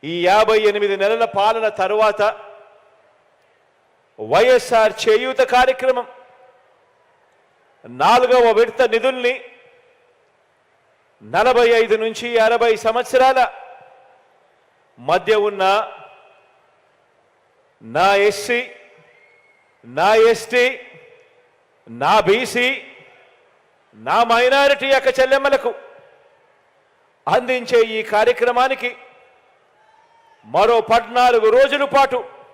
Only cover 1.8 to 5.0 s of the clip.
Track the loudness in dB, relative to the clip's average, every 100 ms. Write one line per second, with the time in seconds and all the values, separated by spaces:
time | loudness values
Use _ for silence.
1.8 | -4 0 0 0 -4 -4 -18 -20 -20 _
2.8 | _ _ _ _ _ _ _ _ _ _
3.8 | _ _ _ -16 -4 0 2 2 2 0
4.8 | 0 -2